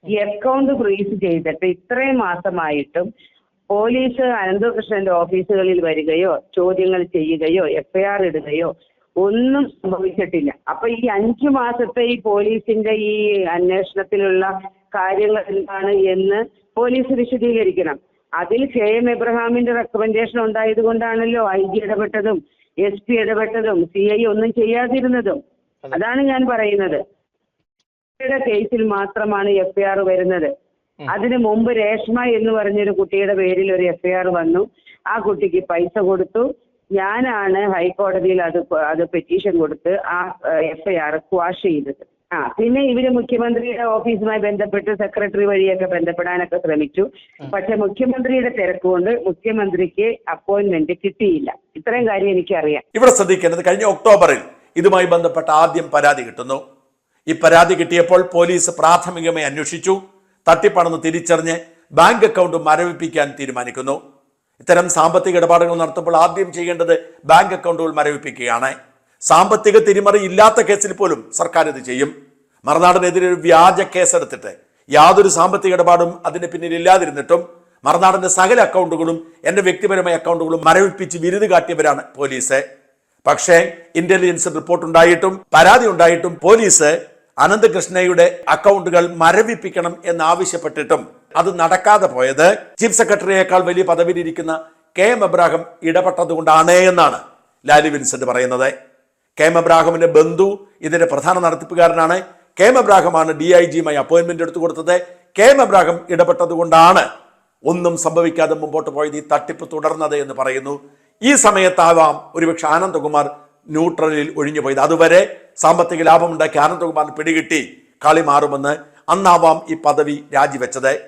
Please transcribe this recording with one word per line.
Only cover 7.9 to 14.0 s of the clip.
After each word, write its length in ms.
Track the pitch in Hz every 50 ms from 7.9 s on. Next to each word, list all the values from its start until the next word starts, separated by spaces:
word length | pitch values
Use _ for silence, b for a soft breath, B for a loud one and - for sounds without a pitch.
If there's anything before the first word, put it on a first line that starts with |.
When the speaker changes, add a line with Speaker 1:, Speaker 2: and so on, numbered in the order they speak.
| _ 190
Speaker 1:
ഐ 40 |
ആർ 200 | 196 202 202 202
ഇടുകയോ 540 | 190 175 156 156 151 147 147 160 170 160 - _ _ _ _ _ _ _ _
ഒന്നും 520 | 175 190 202 208 233 247 262 269 285 277 -
സംഭവിച്ചിട്ടില്ല. 840 | - _ - 190 185 180 190 185 156 185 190 165 - 165 143 139 - _ _ -
അപ്പൊ 180 | 160 - 226 233
ഈ 180 | 233 233 233
അഞ്ചു 420 | 240 208 196 214 226 240 _ 262 285
മാസത്തെ 520 | 269 269 240 240 240 240 240 202 - 254
ഈ 200 | 240 233 240 208
പോലീസിന്റെ 680 | 180 214 202 202 208 214 226 220 202 - 220 220 214 214
ഈ 520 | 220 214 214 214 214 214 208 208 208 196
അന്വേഷണത്തിലുള്ള 1160 | 185 165 170 175 180 180 185 190 185 - _ 196